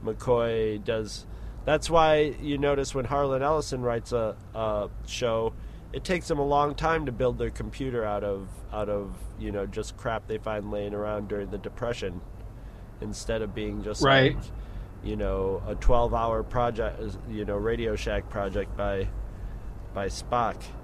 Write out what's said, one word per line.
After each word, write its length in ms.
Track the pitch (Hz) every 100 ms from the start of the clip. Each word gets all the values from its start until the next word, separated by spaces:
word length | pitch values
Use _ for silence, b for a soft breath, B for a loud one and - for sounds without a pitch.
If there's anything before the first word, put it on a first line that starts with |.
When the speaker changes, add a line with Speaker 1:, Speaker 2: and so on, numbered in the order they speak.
Speaker 1:
McCoy 800 | 113 110 - 120 117 113 110 107
does. 420 | 107 113 107 - - B B B -
That's 240 | 151 -
why 440 | 165 156 151 151 120
you 160 | 143 143
notice 380 | 143 139 135 139
when 80 |
Harlan 400 | 127 143 139 135
Ellison 380 | 139 156 139 131
writes 320 | 123 117 -
a, 240 | 123 110 95 - 110
a 340 | 110 107 98 - -
show, 480 | - 120 113 117 - B B B
it 140 | 143 -
takes 240 | 180 -
them 100 | 147
a 60 | 143
long 300 | 143 147 139
time 300 | 156 160 147
to 40 |
build 260 | 120 127 117
their 120 | 117
computer 560 | - 113 - 131 120 107
out 180 | 104
of, 240 | 101 98 95 - -
out 160 | 107 104
of, 240 | 104 98 95 - -
you 140 | 110
know, 140 | 101 98
just 320 | 98 107 -
crap 300 | 123 110 -
they 100 | 110
find 340 | - 107 104
laying 220 | 104 101
around 340 | 104 104 107 104
during 220 | 104 98
the 60 | 98
Depression, 640 | 98 - 120 120 98 87 - - B B B B B -
instead 400 | 107 104 - 113
of 120 | 107
being 300 | 104 107 104
just 180 | 101 104
Speaker 2:
Right. 340 | 139 135 131 -
Speaker 1:
like, 100 | - - B B B B
you 140 | 101 107
know, 440 | 101 95 95 95 98
a 80 | 104
twelve-hour 680 | - 120 117 113 113 113
project, 760 | 110 127 120 113 110 104 107 95 -
you 140 | 110
know, 120 | 104 101
Radio 400 | 107 117 113 104
Shack 320 | - 92 98
project 480 | 107 98 98 98 -
by, 320 | 101 98 95 - - B B B B - -
by 140 | - 98
Spock. 480 | - - 120 113 - - -